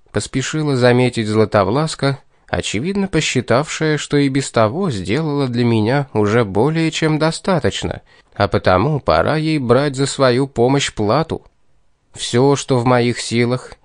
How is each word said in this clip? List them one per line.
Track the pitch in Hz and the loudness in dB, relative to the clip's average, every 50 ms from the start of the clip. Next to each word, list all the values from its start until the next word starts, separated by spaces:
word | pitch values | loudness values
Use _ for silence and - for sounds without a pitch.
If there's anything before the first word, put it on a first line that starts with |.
| _ _ | _ _
поспешила | - - - - - 139 127 - - 156 151 147 139 | -6 -6 -6 -4 -4 -6 -4 -4 -4 -4 -2 -2 0
заметить | 123 123 123 120 123 127 123 - 120 110 107 | 2 4 4 4 4 4 2 0 -2 -2 0
Златовласка, | 107 110 110 101 - 107 95 92 113 143 160 156 - - 147 139 135 - - _ _ _ _ - | 2 2 2 2 4 2 2 2 0 0 -2 -2 -4 -2 -2 -2 -2 -4 -8 _ _ _ _ -6
очевидно | - 87 - - - 104 139 185 202 202 196 185 | -4 -4 -4 -2 -4 -4 -4 -4 -2 -2 -2 -2
посчитавшая, | - 160 151 - - 131 110 - 113 127 151 - - - 160 156 151 143 | -2 -2 -2 0 -2 -2 0 0 0 0 0 -2 -4 -4 -2 -2 -2 -2
что | - - - | -2 -2 0
и | 143 143 139 | 2 2 2
без | 131 139 135 - | 0 -2 -4 -2
того | - 120 110 104 120 175 202 180 | 0 2 2 2 0 -2 -4 -4
сделала | 117 95 87 101 107 147 160 151 143 143 135 127 | -4 -4 -4 -2 -2 -2 -2 -2 -2 -2 -2 -2
для | 120 120 123 | 0 0 2
меня | 120 113 110 107 110 131 143 139 - - | 2 2 2 2 2 0 0 -2 -2 -2
уже | 107 104 101 107 120 117 | 0 0 2 2 2 0
более | 98 95 101 120 151 160 165 165 160 | 0 0 0 0 2 0 0 -2 -2
чем | 156 - 165 156 156 147 | -2 0 0 0 0 2
достаточно, | 156 160 160 - - - 185 156 - 101 - - - - - - - _ _ _ _ _ _ | 0 -2 -2 -2 -2 -2 -2 0 0 -2 -4 -4 -6 -6 -8 -8 -12 _ _ _ _ _ _
а | - 101 98 | -2 -2 0
потому | - 101 - 101 92 92 107 147 156 135 | 0 0 2 2 2 4 2 2 0 -2
пора | - - 80 80 90 104 143 | 0 2 2 2 2 2 0
ей | 156 156 160 156 151 | -2 -2 -2 -2 -2
брать | 127 113 120 131 143 151 131 | 2 2 2 2 2 0 -2
за | 131 139 | -2 -4
свою | 135 - - 135 127 120 127 139 | -2 0 0 2 2 2 2 0
помощь | 135 - 120 117 127 139 143 - - - | -2 0 0 2 2 2 2 0 -2 -4
плату. | - 107 101 117 147 160 - - - - - _ _ _ _ _ _ _ _ _ _ _ _ - | -2 -2 0 0 0 -2 -2 -6 -8 -10 -14 _ _ _ _ _ _ _ _ _ _ _ _ -16
«Все, | - - - - 120 131 143 139 | -12 -8 -2 0 2 4 4 2
что | 135 - - 139 123 | 2 0 -2 0 0
в | 117 | 2
моих | 127 123 123 120 120 113 - | 2 2 2 2 0 -2 -4
силах, | - - 113 117 120 120 127 127 - - - - _ | -6 -4 0 0 0 0 0 -4 -6 -10 -20 -10 _